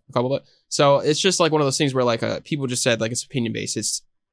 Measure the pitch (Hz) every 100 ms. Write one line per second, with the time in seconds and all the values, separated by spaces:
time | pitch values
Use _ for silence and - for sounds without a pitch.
0 | - - 123 139 - _ _ - 143 139
1 | 127 156 196 180 165 151 139 131 147 131
2 | 123 117 110 - - 151 131 123 131 113
3 | 113 123 - 135 117 110 104 117 107 -
4 | - _ _